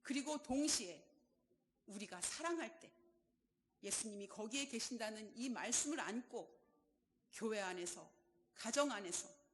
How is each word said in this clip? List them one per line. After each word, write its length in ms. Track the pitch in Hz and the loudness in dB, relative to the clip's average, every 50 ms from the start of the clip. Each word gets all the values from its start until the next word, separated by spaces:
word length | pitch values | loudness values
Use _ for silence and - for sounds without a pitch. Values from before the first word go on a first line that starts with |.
그리고 400 | _ - 254 285 269 302 302 294 | _ 0 0 0 2 2 0 0
동시에 600 | 294 - 254 277 294 311 - - 220 175 165 - - - - - _ _ _ _ _ _ _ _ _ _ _ _ _ | 2 2 4 6 6 6 6 4 2 -2 -6 -8 -12 -20 -20 -20 _ _ _ _ _ _ _ _ _ _ _ _ _
우리가 340 | - 196 208 208 - 190 175 | -10 -6 -6 -6 -6 -4 -4
사랑할 600 | - - - - 320 339 339 330 269 - - - | -2 -2 -2 0 2 2 2 2 0 -4 -6 -12
때 100 | - - - - - - _ _ _ _ _ _ _ _ _ _ _ _ _ _ - | -18 -20 -20 -20 -20 -20 _ _ _ _ _ _ _ _ _ _ _ _ _ _ -4
예수님이 420 | 196 - - - 220 208 202 202 | -2 -2 0 -2 -4 -6 -6 -8
거기에 400 | - - 202 214 226 226 277 277 | -8 -6 -6 -4 -2 0 0 0
계신다는 680 | 277 - 226 - - 254 226 220 220 214 214 214 202 - | 0 0 -2 -2 -2 -2 -2 -2 -2 -2 -4 -8 -8 -6
이 120 | 226 247 269 | -4 -2 -2
말씀을 520 | 233 156 160 214 247 - - 285 320 277 | 0 0 0 2 2 2 4 2 0 0
안고 520 | 147 160 208 240 247 - - 220 - - - - - _ _ _ _ _ _ _ _ _ _ _ _ _ | 0 0 -2 -2 -4 -4 -6 -6 -6 -8 -14 -20 -20 _ _ _ _ _ _ _ _ _ _ _ _ _
교회 280 | - - 220 226 220 208 | -6 -2 0 2 2 2
안에서, 500 | 196 185 180 180 175 175 - 175 160 - - - _ _ _ _ _ _ _ | 0 0 0 -2 -2 -4 -4 -6 -10 -16 -20 -20 _ _ _ _ _ _ _
가정 360 | - - 226 233 285 294 285 | -4 -2 4 6 6 6 6
안에서 380 | 233 202 196 170 175 - - - - - - _ | 4 0 0 0 -2 -2 -2 -4 -12 -18 -20 _